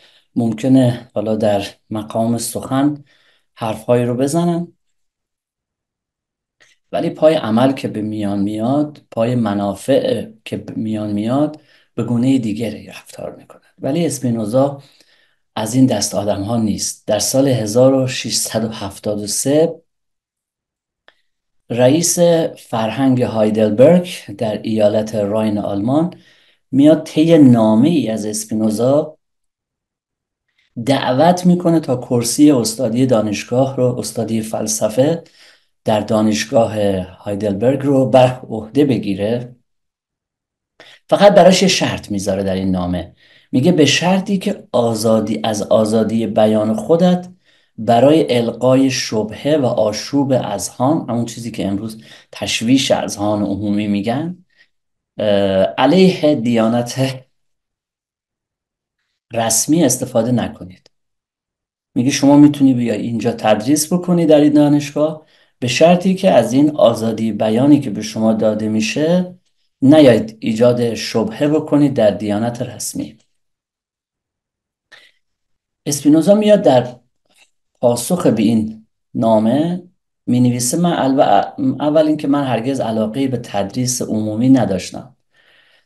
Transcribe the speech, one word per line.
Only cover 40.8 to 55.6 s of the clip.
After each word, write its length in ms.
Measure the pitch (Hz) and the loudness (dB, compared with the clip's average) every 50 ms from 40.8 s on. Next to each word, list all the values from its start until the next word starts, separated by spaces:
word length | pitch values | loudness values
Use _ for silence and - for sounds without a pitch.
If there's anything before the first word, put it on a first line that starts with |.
| - - - _ _ - | -20 -20 -20 _ _ -2
فقط 260 | 165 - 196 202 185 | 2 6 6 6 8
براش 260 | 190 170 185 185 - | 8 8 8 6 6
یه 60 | 196 | 2
شرط 440 | 175 - - 156 117 95 92 - - | 2 2 0 -2 -4 -4 -6 -8 -8
می‌ذاره 320 | 104 98 92 101 95 98 98 | -8 -6 -4 -4 -4 -2 -2
در 120 | 95 95 | -2 -2
این 160 | 95 95 95 | -2 -2 -2
نامه، 440 | 92 90 90 87 87 87 85 - _ _ _ _ _ _ _ - | -2 -2 -2 -4 -4 -6 -6 -10 _ _ _ _ _ _ _ -4
میگه: 200 | - 127 131 180 | -2 2 2 2
«به 140 | 160 156 143 | 4 4 4
شرطی 520 | 131 - - 165 180 190 190 185 - 202 | 2 2 0 0 0 0 0 0 -2 -4
که 300 | 190 - 208 - - - - | -2 -2 -4 -6 -6 -10 -4
آزادی، 680 | - 120 120 113 110 104 107 113 110 110 104 107 107 - - | -2 0 0 0 0 0 0 2 2 2 0 -2 -6 -4 -4
از 180 | 113 107 98 | -4 -4 -4
آزادی 640 | 95 - - 110 110 107 113 113 110 104 113 113 113 | -2 2 2 2 2 2 2 0 0 0 0 -2 -2
بیان 460 | 104 110 113 110 110 107 107 107 110 110 | -2 0 2 2 2 2 0 0 -2 -2
خودت 540 | 110 - - 165 165 180 180 180 180 - - - _ _ _ _ _ _ _ _ | -4 0 0 2 2 4 2 2 0 -4 -10 -20 _ _ _ _ _ _ _ _
برای 600 | - 110 117 117 117 127 143 156 160 - - 120 | -8 0 2 4 4 6 6 4 4 2 2 0
القای 540 | 120 113 113 113 - 123 127 131 135 135 131 | 0 0 -2 -4 -2 0 2 4 4 2 0
شبهه 640 | 127 - - - 120 110 107 - - - - 143 156 | 0 -4 -6 -4 -4 -4 -4 -4 -8 -6 -2 -2 0
و 100 | 151 131 | 0 0
آشوب 640 | 117 - - 110 107 104 - - - 139 143 139 127 | 0 0 0 0 -2 -2 -6 -8 -4 -2 -2 0 0
اذهان»، 800 | 127 120 - 107 101 95 - - - - 123 139 165 - - - | 0 -2 -2 -4 -6 -8 -8 -10 -6 -2 -2 0 0 -2 -4 -4
همون 160 | 113 120 120 | -6 -6 -6
چیزی 260 | 117 - 117 117 117 | -6 -8 -12 -12 -10
که 160 | - 98 90 | -8 -6 -4
امروز 360 | 95 101 101 113 110 110 - - - - - _ _ | -4 -4 -4 -6 -8 -12 -14 -20 -20 -20 -20 _ _
تشویش 600 | - - 104 - - - 110 117 131 135 - - | -12 -10 -8 -6 -6 -4 0 2 2 2 2 0
اذهان 500 | 107 - - 95 - 101 104 104 107 104 101 | 0 -2 -2 -6 -6 -4 -2 -2 -2 -2 -2
عمومی 440 | - - 92 107 104 101 104 104 | -4 -4 -4 -4 -2 -2 -2 -2
می‌گن، 580 | 104 101 101 98 113 123 143 165 175 180 - _ _ _ _ _ _ _ _ _ _ _ _ _ _ _ | -2 -2 -2 -2 -2 -4 -4 -4 -6 -8 -12 _ _ _ _ _ _ _ _ _ _ _ _ _ _ _
اه، 100 | - 104 107 101 101 101 95 95 95 | -4 -2 0 0 0 0 0 2 0